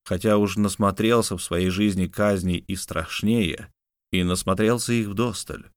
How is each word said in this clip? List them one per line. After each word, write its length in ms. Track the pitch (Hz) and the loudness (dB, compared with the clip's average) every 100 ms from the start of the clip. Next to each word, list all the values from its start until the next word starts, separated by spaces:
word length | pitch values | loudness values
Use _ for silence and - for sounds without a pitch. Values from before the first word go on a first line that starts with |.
| - | -6
хотя 320 | 90 110 104 | 0 2 4
уж 200 | 104 98 | 2 2
насмотрелся 800 | 101 - 101 98 110 117 107 92 | 0 2 0 2 2 2 2 -4
в 60 | |
своей 260 | - 85 92 | -4 0 0
жизни 380 | 92 107 95 87 | 2 2 2 -2
казней 500 | - 104 98 90 87 | 0 0 2 0 -2
и 180 | - 95 | -4 -8
страшнее, 960 | - 80 80 - 104 117 90 - - _ _ _ _ | -6 -6 -6 -2 0 2 0 -4 -12 _ _ _ _
и 120 | 92 | 0
насмотрелся 720 | 90 90 - 95 107 120 - | 0 0 -2 2 2 2 0
их 140 | 117 104 | -2 0
вдосталь. 640 | 101 120 110 - - - | -2 -2 -4 -10 -14 -16